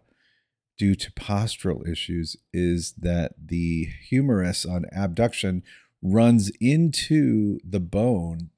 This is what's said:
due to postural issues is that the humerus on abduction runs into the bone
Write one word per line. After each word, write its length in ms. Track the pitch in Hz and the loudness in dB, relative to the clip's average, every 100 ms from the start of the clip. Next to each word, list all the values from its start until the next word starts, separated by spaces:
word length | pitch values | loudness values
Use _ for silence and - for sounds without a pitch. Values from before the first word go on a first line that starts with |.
| _ _ _ _ _ _ _ - | _ _ _ _ _ _ _ -2
due 160 | 101 95 | 0 0
to 160 | - | -4
postural 760 | - - 101 110 - 95 73 82 | -10 -4 -2 -2 -4 -6 -4 -6
issues 480 | 82 - 85 80 - _ | -8 -6 -6 -6 -10 _
is 420 | 90 87 87 80 | -2 0 0 -4
that 400 | - 87 87 78 - | -6 -2 -2 -2 -6
the 520 | 80 87 85 82 80 - | -6 -4 -2 -2 -4 -8
humerus 640 | - 127 139 101 90 - 90 | -2 0 2 0 0 -4 -4
on 200 | 90 - | -6 -6
abduction 720 | 92 98 85 117 - 95 90 - - _ _ | -4 -2 0 0 0 -2 -2 -6 -20 _ _
runs 480 | 92 110 117 117 98 - | 0 4 6 6 4 0
into 1000 | 120 156 165 - - 156 131 110 104 92 | 2 4 2 0 0 2 4 2 0 -2
the 160 | 90 98 | -4 -4
bone 680 | 87 101 123 101 85 82 85 | -2 0 2 0 -2 -8 -12